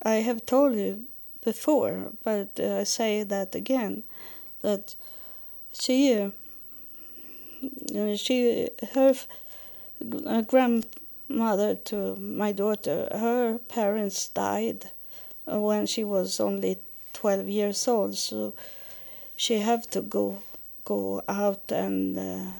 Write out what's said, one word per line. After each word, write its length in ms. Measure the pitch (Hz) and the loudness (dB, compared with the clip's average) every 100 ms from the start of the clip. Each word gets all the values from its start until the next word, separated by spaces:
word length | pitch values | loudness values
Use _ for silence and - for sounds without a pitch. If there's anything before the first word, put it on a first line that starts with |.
I 120 | 220 220 | 2 4
have 300 | 226 233 - | 4 0 4
told 300 | 254 285 214 | 8 8 6
you 280 | 190 202 247 - - - | 0 -2 -8 -14 -14 -4
before, 680 | 233 220 - 285 107 185 202 - | -2 0 4 6 4 0 -4 -6
but, 360 | 226 214 196 - | -2 0 -2 -2
uh, 180 | 202 196 | 0 0
I 60 | |
say 400 | 202 - 226 214 | 0 0 2 0
that 320 | 202 196 190 - | 0 -2 -2 -4
again, 480 | 214 262 202 202 - - - - - - | 0 2 2 -4 -8 -12 -14 -14 -14 -4
that 340 | 214 202 - - - - - - - - - | 0 0 -2 -14 -16 -16 -16 -16 -16 -16 -14
she, 400 | - - 262 277 | -4 4 6 8
uh, 160 | 214 202 - - - - - - - - - - - - - 262 - - | 6 2 -4 -12 -16 -16 -14 -14 -16 -16 -16 -16 -16 -16 -10 -8 -6 -4
uh, 220 | 202 208 208 | -2 0 0
she, 540 | - 254 240 - - - 220 | 2 4 6 4 0 -4 -2
her 160 | 269 269 | 6 8
f-, 180 | 262 - - - - - - - - 233 - - | 6 0 -14 -14 -14 -14 -16 -16 -12 -6 -6 0
uh, 160 | 226 | 2
grandmother 1300 | 220 262 247 233 226 - - - - 240 226 202 208 190 | 6 6 8 4 0 -8 -14 -14 -4 0 2 4 2 0
to 400 | - 208 196 196 | -4 -4 -4 -4
my 360 | 196 208 208 | -6 -2 0
daughter, 580 | 202 208 214 - 151 - | 2 0 0 0 -2 -2
her 460 | 208 226 247 240 226 | 0 2 2 2 0
parents 680 | - 240 202 214 202 - - | -4 0 2 2 0 -4 -4
died, 600 | - 196 202 226 - - - - - - - - | -2 0 0 0 -4 -10 -16 -14 -14 -14 -14 -4
uh, 80 | 214 | 0
when 280 | 208 214 202 | 2 2 2
she 160 | - | 0
was 360 | 214 196 185 190 | 0 2 0 0
only 380 | 208 196 190 190 - - - | 0 0 0 -2 -6 -14 -14
twelve 380 | - 214 196 196 | -2 2 2 0
years 380 | 208 208 202 - | 0 0 0 2
old, 280 | 233 196 196 | 2 2 -2
so 380 | - 214 208 - - - - - - - - - | -4 -2 -4 -6 -12 -12 -12 -12 -12 -12 -12 -4
she 240 | - 220 | 2 2
have 300 | 214 233 - | 4 2 2
to 120 | 196 | -4
go, 360 | 208 202 202 196 - - - - - | 0 0 0 -2 -10 -14 -14 -12 -4
go 360 | 202 196 196 - | -2 -2 -4 -2
out 420 | 196 202 196 - | 2 2 2 -2
and, 480 | 190 190 190 190 190 | -2 0 0 0 -2
uh, 260 | 190 185 185 185 | -4 -6 -8 -10